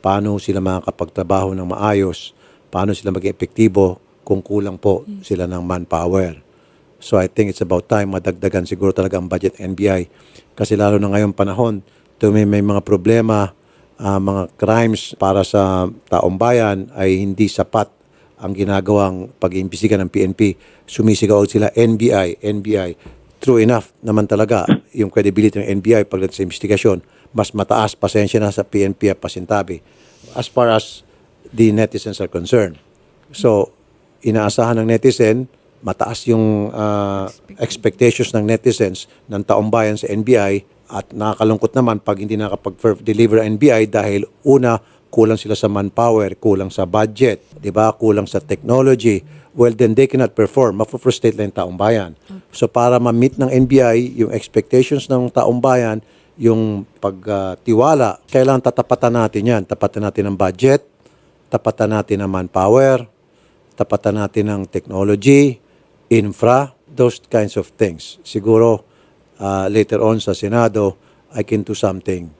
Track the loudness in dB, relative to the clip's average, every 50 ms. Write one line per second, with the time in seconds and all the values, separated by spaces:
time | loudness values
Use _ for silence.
0 | 0 0 0 0 0 -2 -4 -4 -4 -4 -4 -2 -2 -2 -4 -2 -6 -8 -6 -6
1 | -10 -8 _ -8 -4 -2 -2 -2 0 -4 -6 -6 -8 -8 -6 -4 -2 0 0 0
2 | 0 -2 -4 -8 -14 -20 _ _ _ _ _ _ _ _ -6 -4 -4 -4 -4 -4
3 | -6 -6 -6 -4 -6 -6 -6 _ -10 -8 _ 2 2 4 4 4 2 2 0 -6
4 | _ _ _ _ _ -2 -2 -2 -2 -4 -4 -4 -4 -4 -8 -2 0 0 0 0
5 | -4 -12 -16 -16 -8 -6 -6 -4 -4 -6 -6 -8 -6 -6 -6 -6 -6 _ -4 -4
6 | -2 0 0 0 -2 -2 -6 -14 _ _ _ _ _ _ _ _ _ _ _ _
7 | -6 0 0 0 0 0 _ -2 -2 -2 -2 -6 -4 -2 -2 -2 0 _ -2 -2
8 | -2 -2 -6 -4 -4 -6 -6 -4 -6 -4 -4 -4 -6 -6 -6 -2 -2 -2 0 0
9 | -2 -2 -4 -6 -6 -6 -6 -2 -4 -4 -4 -4 -10 -10 -6 -2 0 0 0 0
10 | -4 -8 _ _ _ _ _ -20 _ _ _ -6 -2 -2 0 0 2 2 2 2
11 | 0 0 0 0 0 0 0 -2 -2 -2 0 -2 -2 -2 -2 -6 -12 _ _ _
12 | _ _ _ _ 0 2 4 4 2 4 2 2 2 0 0 -2 -2 -2 -6 -2
13 | 0 2 2 2 2 2 0 0 0 -2 -6 _ _ _ _ _ _ _ _ _
14 | -4 -2 -2 0 -2 -2 -2 -4 -6 -8 _ -4 0 0 2 2 2 0 -2 -4
15 | -8 -14 -6 _ -2 0 2 0 0 0 0 0 2 2 0 -2 -2 -4 -6 -12
16 | _ _ -2 0 0 0 0 0 0 2 2 2 2 0 -2 -4 -6 -12 -6 -2
17 | 0 0 0 0 -2 -4 -2 -2 -2 -2 0 -4 -6 -2 -2 -2 -2 -2 _ _
18 | _ _ _ _ _ _ _ _ -10 -8 -6 -4 -4 -2 -2 -2 0 2 2 2
19 | 2 0 -2 -6 -10 -14 -8 _ -4 -4 -2 -4 -6 -6 -6 -4 0 0 0 0
20 | -2 -2 0 0 0 0 0 0 0 0 0 _ _ -20 _ _ _ -12 -4 0
21 | 2 2 2 2 2 2 4 4 2 2 0 0 0 0 2 2 2 2 2 2
22 | 2 2 2 2 0 -2 -4 _ -6 -6 -6 -6 -4 -2 -2 -2 -2 -4 -10 _
23 | _ -20 -20 _ _ _ _ _ 0 2 4 4 4 4 2 0 -2 -8 _ _
24 | -4 0 0 0 2 2 2 0 2 2 2 0 2 0 0 -2 _ _ -4 -4
25 | -4 0 0 2 0 2 2 2 2 2 2 0 -4 -2 -4 -2 2 2 2 2
26 | 2 0 -2 -4 -4 -4 -4 -6 -6 -6 -6 -8 -2 -2 -2 2 2 0 0 0
27 | _ _ _ _ _ _ -4 -4 -4 -2 -2 -6 -2 0 0 0 0 -2 -2 _
28 | -4 0 0 0 0 2 0 0 0 0 -2 -4 -6 _ 0 0 0 0 -2 _
29 | -2 -2 -2 -2 -8 -12 -10 -10 -6 -4 -2 -2 -2 -6 -10 -14 _ _ _ _
30 | _ _ _ _ -20 -12 -10 -10 -10 -4 _ 0 2 2 2 0 -2 -4 -18 -20
31 | _ _ _ _ _ _ _ _ _ -14 0 2 2 4 4 2 0 -2 -2 -8
32 | -10 -10 -8 -8 -8 -6 -6 -8 -2 0 0 0 0 0 -6 -14 _ _ _ _
33 | _ _ _ _ _ _ -12 -2 0 2 2 2 0 -2 _ _ _ _ _ _
34 | _ _ _ _ -4 -2 0 0 0 0 0 0 0 0 0 0 0 0 0 2
35 | 2 2 2 4 2 2 2 0 -4 -8 _ _ _ _ _ _ -8 -8 -4 -4
36 | -4 -4 -4 -8 -2 0 0 2 2 0 0 -2 -4 -6 -6 -6 -4 -4 -2 -2
37 | -4 -4 -4 -6 -8 -10 -12 _ _ _ -10 -8 -8 -8 -8 -4 -4 -4 0 4
38 | 2 2 2 2 -4 -2 -2 -2 0 0 -2 0 0 0 0 0 -2 -4 -4 -8
39 | -16 _ _ _ _ -10 -8 -8 -2 0 0 0 2 2 0 0 0 0 -2 -4
40 | -6 -6 -4 -4 2 2 2 2 2 0 -2 -4 -6 _ _ _ _ _ -12 -12
41 | -12 _ -8 -4 -4 -4 -2 0 0 0 2 2 0 -2 0 0 0 0 -2 -2
42 | _ -4 -4 -4 -4 -6 -4 -4 -4 -6 -6 -6 -8 -12 -10 _ -2 -2 -2 0
43 | -2 -2 2 2 4 4 4 2 2 0 0 2 4 4 4 4 2 2 0 -2
44 | 0 0 -2 -2 -4 -6 _ _ _ 4 4 4 4 2 0 0 _ _ _ _
45 | _ _ 2 2 4 4 2 -2 -2 -4 -4 -2 0 -2 0 -2 -4 -2 _ 0
46 | 2 2 2 2 0 -2 -6 _ 0 0 0 0 -2 -6 -4 -6 -4 0 0 0
47 | 0 0 0 2 2 2 2 -2 _ _ -20 -10 -10 -4 0 2 2 2 0 _
48 | 0 0 2 0 -2 -4 -6 -6 -4 -4 -8 -6 -2 0 2 2 4 4 2 4
49 | 2 0 0 0 -4 -12 -20 -20 -20 _ _ 2 2 2 4 2 2 2 4 4
50 | 2 2 2 0 0 0 _ 0 0 2 2 2 2 2 2 -2 -4 -4 -6 -2
51 | -2 -2 -2 2 0 0 0 0 -6 -6 -4 -6 -6 -6 -4 -2 0 2 2 0
52 | -2 -6 -12 _ _ -20 -20 -20 _ _ -4 -4 -4 -2 _ 2 2 4 2 2
53 | 2 2 2 2 2 2 2 0 -2 0 2 2 2 4 4 4 4 4 2 2
54 | 0 -2 -2 -2 -2 -2 -2 -8 -8 -2 -2 -2 -2 _ 2 2 2 2 -2 -4
55 | -2 -2 -2 -2 -2 0 _ 0 0 2 0 2 2 2 2 2 0 -2 -4 -6
56 | _ _ _ _ _ _ _ 0 2 2 2 2 0 -2 -2 -6 -8 _ _ _
57 | -6 -6 -6 -6 -8 -6 -4 -4 -4 -6 -8 _ _ 0 2 4 4 4 4 4
58 | 2 0 -2 -6 _ 0 2 2 4 4 2 2 0 0 0 0 -2 _ -2 0
59 | 0 0 2 0 0 0 -2 -2 0 0 0 0 -2 _ -4 -4 -4 -4 -4 -4
60 | -6 -4 -4 -4 -4 -4 -2 -2 -2 -2 0 2 2 2 2 2 _ _ _ _
61 | _ -20 _ _ _ _ _ _ _ _ -6 -2 _ -4 -2 -2 -2 -2 0 -2
62 | -2 -2 -4 -4 -4 -4 -4 -6 -6 -4 -2 0 2 4 4 4 4 4 2 0
63 | -2 _ _ _ _ _ _ _ _ _ _ _ _ _ _ -8 -4 -4 -4 -2
64 | -2 -2 -2 -2 -4 -4 -2 -2 -2 -2 -4 -6 -8 -6 -8 -8 -8 -6 -4 -2
65 | 0 0 0 2 4 4 6 6 6 4 0 -6 _ _ _ _ _ _ _ _
66 | _ _ 2 2 2 0 -4 0 2 4 4 4 2 -2 _ _ _ _ -2 0
67 | 0 0 0 -4 _ _ -2 -2 -2 0 -4 -6 -8 -8 _ -2 -2 -2 -2 -8
68 | -16 -20 -20 _ _ -10 -10 -4 0 2 4 4 4 4 2 0 _ _ _ _
69 | _ _ _ _ _ _ _ _ -6 -4 -4 -2 -2 0 0 0 0 0 0 0
70 | 0 0 0 0 -2 -4 -6 -4 -4 -2 0 0 0 0 0 0 -2 -2 -4 _
71 | _ _ _ _ _ _ -8 -8 -4 -2 -2 -4 -4 -6 -6 -4 -2 -4 -4 -4
72 | -6 -6 -6 -6 -8 -14 -20